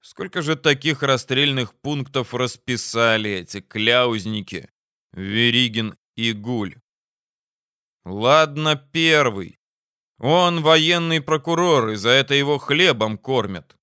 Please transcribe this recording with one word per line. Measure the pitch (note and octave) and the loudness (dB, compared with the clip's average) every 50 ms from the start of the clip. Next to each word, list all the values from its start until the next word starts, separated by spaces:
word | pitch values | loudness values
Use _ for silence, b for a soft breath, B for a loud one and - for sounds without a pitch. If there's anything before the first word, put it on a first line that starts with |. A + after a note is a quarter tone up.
Сколько | _ - - - F#3 F#3 - F#3 D#3+ | _ -20 -14 -12 -12 -8 -6 -6 -2
же | D3 D#3+ | -2 -2
таких | C#3 - D#3 C#3+ C3+ - D#3 D#3 C3+ - | 0 2 0 0 2 0 -4 -4 -2 0
расстрельных | C3+ C3+ B2 - - C3 B2+ C#3+ C#3+ C#3 C3 B2 A2 _ | 0 0 0 0 -2 0 0 0 0 0 -2 -4 -6 _
пунктов | _ _ C#3 D3+ C#3+ C3 - - C3+ B2 - - | _ _ -6 -6 -6 -6 -4 -4 -4 -4 -4 -4
расписали | B2 B2+ B2 - - _ - B2 A2+ - - - A#2 A#2 A2+ A2+ A2 G#2+ G#2+ | -4 -2 -2 -4 -8 _ -6 -2 -2 -2 -2 0 2 2 2 2 2 0 -4
эти | G2+ F#2+ F2 - - G2+ F#2+ | -6 -6 -8 -10 -12 -14 -14
кляузники, | _ - A2 G#2+ A2+ A#2 B2 B2 B2 A#2 A2 F#2 G#2+ A2 G#2+ G2 - - E2 B1+ - _ _ _ _ _ _ _ _ - | _ -8 -2 0 2 2 2 2 2 0 -4 -6 -6 -8 -8 -8 -10 -12 -14 -14 -14 _ _ _ _ _ _ _ _ -14
Веригин | F2+ F#2+ G2 G#2 A2 A#2+ A#2+ A#2 A#2+ B2+ A#2+ G#2+ A2+ A2 G#2+ F#2+ _ _ _ _ | -12 -8 -4 -2 0 2 2 2 2 0 0 -2 -4 -6 -6 -8 _ _ _ _
и | - A2+ A#2 A2+ | -6 -4 -4 -4
Гуль? | G#2 G#2 A#2 B2 A#2 G#2 F#2+ - _ _ _ _ _ _ _ _ _ _ _ _ _ _ _ _ _ _ _ _ _ _ _ _ _ _ | -4 -6 -6 -6 -6 -6 -6 -10 _ _ _ _ _ _ _ _ _ _ _ _ _ _ _ _ _ _ _ _ _ _ _ _ _ _
Ладно, | F2 F#2 G2+ A2 B2 C#3+ D#3 D#3+ D3+ C#3+ D3 D#3 D#3 D3+ | -12 -8 -2 2 4 4 4 4 2 -2 -4 -2 -2 -2
первый. | C#3+ _ _ _ D#3+ D#3+ D#3+ D#3+ D3+ C#3+ B2+ G#2 G2 F#2 - - _ _ _ _ _ _ _ _ _ _ _ _ _ | -2 _ _ _ 0 2 4 4 4 2 2 -2 -4 -10 -12 -16 _ _ _ _ _ _ _ _ _ _ _ _ _
Он | - B2+ D#3+ F3 F3+ F3 F3 E3+ | 0 2 4 4 4 2 2 2
военный | D#3 D#3 D#3+ D#3+ D#3 D#3+ F3 E3+ E3+ E3 E3 D#3+ C#3+ | 4 4 4 6 4 2 0 0 0 0 -2 -2 0
прокурор, | - D#3 D#3 - E3 E3+ E3 F3 F3+ D#3+ C#3 A2+ A2 | 0 -2 -2 0 -2 0 0 2 2 4 2 2 0
и | G#2+ | -2
за | G#2 F#2+ A#2 | -2 2 2
это | B2 C3+ C3+ C#3 C#3+ | 4 4 2 2 0
его | C#3+ C#3+ C#3 D3 C#3 | 0 2 0 -2 -2
хлебом | - - C#3+ D3+ F3+ F#3 C#3 A2 G#2+ A2 A2 | -2 -2 0 2 2 2 2 0 0 -4 -4
кормят. | G2+ _ - C3+ B2+ G#2+ G2 F#2+ F2 - _ _ _ | -6 _ -2 -2 -2 -2 -2 -6 -10 -14 _ _ _